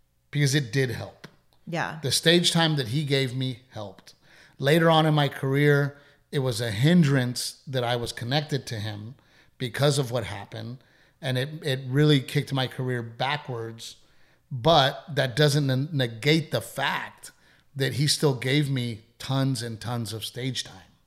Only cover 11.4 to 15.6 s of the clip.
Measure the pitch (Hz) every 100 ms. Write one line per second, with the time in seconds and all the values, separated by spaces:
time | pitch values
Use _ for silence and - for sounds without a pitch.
11.4 | 139 156 156 131 131 135 151 147 123 143
12.4 | 127 135 127 - 127 123 113 113 135 147
13.4 | - 120 113 113 - - _ _ _ _
14.4 | - 127 147 165 135 143 - 139 131 110
15.4 | 151 143